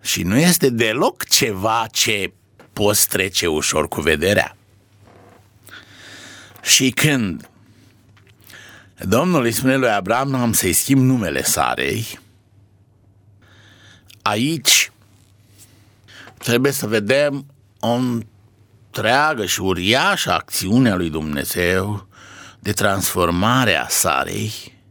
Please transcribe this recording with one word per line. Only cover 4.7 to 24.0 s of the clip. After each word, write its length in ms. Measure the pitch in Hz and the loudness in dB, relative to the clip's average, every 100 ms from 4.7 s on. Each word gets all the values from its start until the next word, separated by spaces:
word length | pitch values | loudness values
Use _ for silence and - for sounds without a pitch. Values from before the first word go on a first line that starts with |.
| _ _ _ - - - - _ _ - - - - - - - - - - | _ _ _ -20 -20 -20 -20 _ _ -20 -20 -20 -20 -20 -20 -20 -20 -20 -12
Și 280 | - - 135 | 0 2 2
când 540 | - 156 139 104 73 - _ - - - _ _ - _ _ - - - - - _ | 2 2 2 -2 -6 -12 _ -20 -20 -20 _ _ -20 _ _ -20 -20 -20 -20 -20 _
Domnul 400 | 90 110 180 170 | 0 2 4 2
îi 80 | 120 | 2
spune 240 | 110 131 135 | 0 2 2
lui 140 | 123 | 2
Abraham: 440 | 104 92 117 139 | 0 0 0 0
„Am 180 | 131 120 | 0 0
să-i 200 | 107 95 | 2 2
schimb 300 | 85 - 135 | 0 2 4
numele 400 | 131 127 92 67 | 4 2 0 -2
Sarei”, 760 | - - 64 60 67 110 113 - _ _ _ _ _ _ _ _ _ _ _ _ _ - - - - - _ - | -2 0 0 0 -2 -2 -6 -12 _ _ _ _ _ _ _ _ _ _ _ _ _ -20 -20 -20 -20 -20 _ -8
aici 720 | - 107 135 160 - - - _ _ _ _ _ _ _ - _ _ _ _ - - - | -4 -2 -2 0 2 2 2 _ _ _ _ _ _ _ -20 _ _ _ _ -20 -20 -12
trebuie 340 | - 120 131 | -2 0 2
să 140 | 139 110 | -2 -2
vedem 600 | 110 101 131 147 139 139 _ _ _ | -2 0 0 0 -4 -12 _ _ _
o 100 | 113 | -2
întreagă 1600 | 120 127 117 110 _ _ _ _ _ _ - 107 127 151 143 95 | -2 -2 -4 -8 _ _ _ _ _ _ -4 2 2 2 0 -4
și 140 | - | -2
uriașă 720 | 95 90 92 123 180 196 - | -2 0 2 2 2 -2 -2
acțiune 580 | 82 - - 92 117 127 | -2 -2 -6 0 2 2
a 60 | 92 | 2
lui 140 | 85 | -2
Dumnezeu 1000 | 78 78 71 69 - 87 92 98 104 - - - - - - | -4 -4 -6 -4 -2 0 0 -2 -6 -10 -20 -20 -20 -20 -12
de 140 | 95 | -6
transformare 1040 | 98 104 98 95 - 85 87 104 127 123 80 | -2 0 0 -2 0 0 2 2 2 2 0
a 120 | 62 | 0
Sarei 880 | - | -2